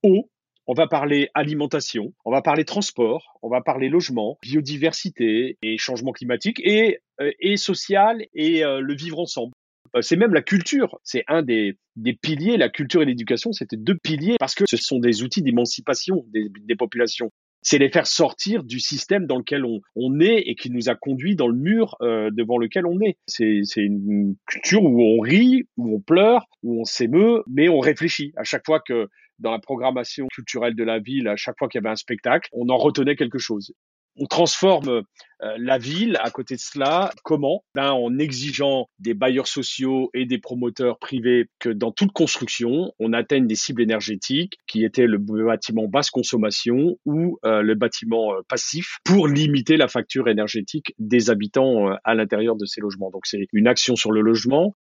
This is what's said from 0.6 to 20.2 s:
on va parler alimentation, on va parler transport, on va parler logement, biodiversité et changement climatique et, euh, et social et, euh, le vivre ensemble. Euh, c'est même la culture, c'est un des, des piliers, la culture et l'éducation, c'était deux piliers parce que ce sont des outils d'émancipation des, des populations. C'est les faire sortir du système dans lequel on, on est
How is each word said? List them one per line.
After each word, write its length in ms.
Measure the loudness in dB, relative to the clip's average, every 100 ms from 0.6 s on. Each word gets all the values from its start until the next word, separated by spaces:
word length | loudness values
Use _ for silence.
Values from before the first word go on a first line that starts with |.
| -6
on 60 |
va 140 | 0 2
parler 400 | 2 0 0 0
alimentation, 800 | -2 -2 -2 -2 -4 -4 -6 -8 _
on 80 | -2
va 100 | 0
parler 220 | 2 0
transport, 720 | 0 -4 -6 0 0 0 _ _
on 80 | -4
va 100 | -2
parler 300 | -2 -2 0
logement, 480 | 0 0 -4 -4 -6
biodiversité 1160 | -4 -2 -2 -2 -2 -2 -10 -2 0 0 -2 -4
et 160 | -6 -6
changement 360 | -6 -6 -6
climatique 480 | -8 -6 -4 -4 -2
et, 360 | 0 2 2 0 _ -6
euh, 120 | -6 -2
et 160 | -2 -2
social 680 | -2 -4 0 2 4 2 -8
et, 300 | -2 0 2
euh, 160 | 2 0
le 160 | -4 -6
vivre 240 | -8 -8
ensemble. 320 | -8 -6 -8 -12 _ _ _ -4
Euh, 40 |
c'est 140 | 0 2
même 180 | 4
la 80 | 4
culture, 580 | 2 0 2 0 -2 -4
c'est 220 | -8 -6 -2
un 140 | -2
des, 340 | 2 0 0 -4 _ -6
des 160 | -4
piliers, 420 | -4 -4 -2 0 2
la 140 | 2
culture 320 | 0 0 2
et 40 | 2
l'éducation, 460 | 0 -2 -2 -2
c'était 240 | -6 -8 -6
deux 220 | -2 -2
piliers 400 | -2 -2 0 0
parce 160 | -2 0
que 80 | 0
ce 80 | 0
sont 220 | -2 0
des 220 | 2 2
outils 200 | -2 -2
d'émancipation 800 | 2 2 0 -4 -4 -4 -2 -4 -2
des, 180 | -6 -6 -10
des 140 | -6 -4
populations. 520 | -2 -2 -2 -2 -10 _ _ _
C'est 140 | 0 4
les 140 | 4
faire 160 | 4 0
sortir 560 | 2 0 0 -4 -4
du 160 | -4 -6
système 480 | -6 -6 -2 -2 0
dans 100 | -4
lequel 280 | -2 -4 -2
on, 160 | -6 _ -6
on 240 | -2
est 200 | 2